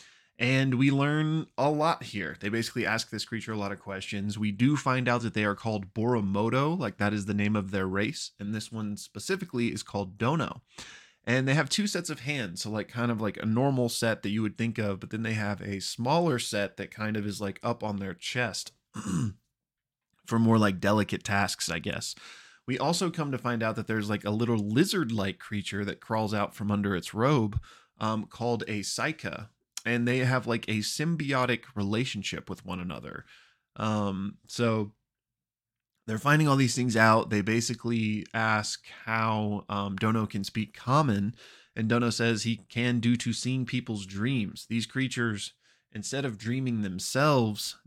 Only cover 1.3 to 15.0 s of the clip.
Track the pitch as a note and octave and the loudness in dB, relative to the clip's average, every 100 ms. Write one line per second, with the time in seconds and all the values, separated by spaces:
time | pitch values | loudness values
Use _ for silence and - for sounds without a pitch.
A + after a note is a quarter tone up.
1.3 | D#3+ - - C#3 D3+ D#3+ - A#2 G#2 E2 | 0 -2 0 2 4 2 0 -4 -6 -6
2.3 | - G2+ A2+ A#2 B2 G2 A2 - A2 - | -4 -2 0 -2 -2 0 0 -2 -8 -6
3.3 | A2+ A2 A2 G2+ F#2+ - G2 - G2+ G2+ | -8 -6 -4 -4 -6 -8 -10 -6 -4 -4
4.3 | G#2 G#2+ G2 B2+ D3 C3+ B2+ B2 A#2+ A#2 | -2 -2 4 4 4 2 0 2 0 0
5.3 | G#2+ G#2 G2 A2+ G#2+ F#2+ - A#2 B2 G2+ | 0 0 0 -2 -4 -4 0 2 2 2
6.3 | G2+ A2+ B2+ C#3+ F3 A#2 - G#2 G#2+ G2 | 2 2 2 0 0 -2 0 0 0 0
7.3 | G#2 G#2 G#2+ F#2+ G2 F#2+ G2 G#2+ D#3 - | 0 2 2 0 0 0 0 -2 -4 -10
8.3 | - G2+ A2 G#2 A2+ G#2+ G2+ - G#2 - | -10 -6 -6 -6 -6 -6 -6 -10 -10 -4
9.3 | - F3 B2 A#2+ F#2+ - G2+ F#2+ G2+ A#2 | -4 -4 -2 -2 -2 -6 -4 -4 -2 0
10.3 | D#3+ A2+ - - - - - - _ - | 0 -2 -6 -16 -20 -18 -20 -20 _ 0
11.3 | B2 C3 C#3+ C#3 - G3+ - E3+ D3+ B2 | 2 4 2 2 0 0 -2 -6 -8 -4
12.3 | D3 G#2 F2 G#2+ G#2+ G2 A#2+ A#2+ A2+ G#2+ | -4 -4 -6 -6 -4 -4 -2 0 0 -2
13.3 | - A2 A2+ C#3 C3 A#2+ - A#2 A2 G#2 | -2 0 2 2 2 0 0 0 0 -2
14.3 | G#2+ G#2+ G2 A#2 A2 G#2 G2 | 0 -2 0 -2 0 -2 -2